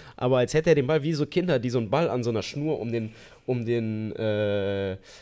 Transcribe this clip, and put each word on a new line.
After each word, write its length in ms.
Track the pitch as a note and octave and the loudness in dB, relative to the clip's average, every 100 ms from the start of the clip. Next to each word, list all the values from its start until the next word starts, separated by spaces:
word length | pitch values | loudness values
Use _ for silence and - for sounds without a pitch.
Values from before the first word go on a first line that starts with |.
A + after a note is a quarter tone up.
| - - | -20 -2
aber 220 | B2+ B2+ | 2 2
als 140 | B2 | 4
hätte 160 | D3+ E3 | 2 4
er 60 | |
den 120 | D3+ C3 | 4 4
Ball, 160 | D#3 | 0
wie 100 | D3 | 0
so 120 | D3+ | 0
Kinder, 340 | D3 F3+ F3+ C3 | 0 0 2 0
die 100 | A#2+ | 0
so 80 | B2 | -2
einen 100 | A2 | 0
Ball 200 | C#3 D#3+ | 0 2
an 120 | B2 | 0
so 60 | A#2+ | 0
einer 120 | A2 | -2
Schnur 360 | - C#3+ D3+ D3+ | -4 -4 -4 -2
um 120 | A#2 | -2
den, 220 | A2+ A2 - - - | -4 -4 -10 -20 -12
um 200 | - B2 | -4 -2
den, 460 | A2+ A#2 A2+ A2 A2 - | 0 0 0 -2 -4 -2
äh, 800 | A2 G#2 G#2 G2+ G2 G2 G2 F#2 - - | -2 0 0 0 0 -2 -2 -6 -12 -20